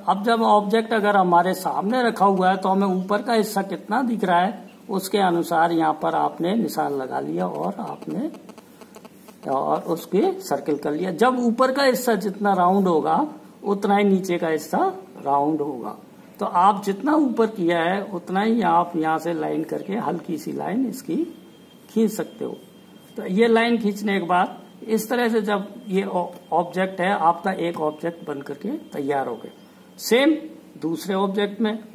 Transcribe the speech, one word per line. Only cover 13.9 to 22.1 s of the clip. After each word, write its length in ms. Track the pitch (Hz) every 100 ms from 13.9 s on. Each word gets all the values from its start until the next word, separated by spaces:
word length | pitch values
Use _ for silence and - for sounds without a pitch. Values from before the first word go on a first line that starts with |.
| 202
ही 60 | 202
नीचे 320 | 190 185 175
का 100 | 170
हिस्सा 320 | 156 - 202 381 370 - - 139
round 360 | 143 143 156
होगा। 340 | 147 127 107 - - - - -
तो 60 | 202
आप 380 | 175 190 202 -
जितना 280 | 196 285 311
ऊपर 320 | 277 226 220
किया 300 | 220 170 170
है 200 | 165 196 202
उतना 280 | 180 - 185
ही 200 | 220 233
आप 280 | 180 170 170 170
यहाँ 220 | 160 160
से 140 | 170
line 300 | 165 156 151
करके 300 | 156 151 - 208
हल्की 400 | 147 170 - 160
सी 140 | -
line 320 | 143 151 214 131
इसकी 280 | - - 165 339 - - - - - -
खींच 220 | 220 220